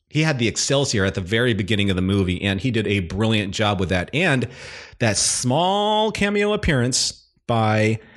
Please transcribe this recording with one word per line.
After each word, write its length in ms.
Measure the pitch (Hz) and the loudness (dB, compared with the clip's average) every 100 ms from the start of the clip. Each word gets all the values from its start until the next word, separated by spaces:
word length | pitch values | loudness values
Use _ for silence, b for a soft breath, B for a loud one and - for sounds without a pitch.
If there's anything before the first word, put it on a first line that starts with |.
| _ | _
He 120 | 151 | 0
had 160 | 160 131 | 0 2
the 100 | 110 | 0
Excelsior 560 | - - 139 135 107 | 0 0 0 0 0
at 120 | 95 | 0
the 60 | 95 | -2
very 340 | 87 113 123 | -2 0 2
beginning 340 | 104 98 104 101 | 0 0 0 0
of 60 | |
the 80 | 90 | 0
movie, 360 | 92 98 92 87 | 2 2 0 0
and 180 | 98 95 | -2 -2
he 80 | 131 | -2
did 160 | 110 | 0
a 140 | 98 101 | 0 0
brilliant 560 | 85 95 110 107 98 | -2 -2 0 0 -2
job 240 | 90 104 95 | 0 0 0
with 100 | 90 | 0
that. 220 | 92 85 | -2 -2
And 340 | 139 185 131 117 B B B B B | -2 0 0 -2 B B B B B
that 180 | 117 98 | -2 0
small 920 | - - 123 143 180 202 208 214 214 | -2 -2 0 0 2 0 0 0 0
cameo 420 | 208 202 208 208 | 0 0 0 0
appearance 720 | 208 185 131 123 - - - _ _ - | 0 0 0 0 0 -2 -6 _ _ -2
by 520 | 113 110 107 107 113 B | 2 2 4 2 0 B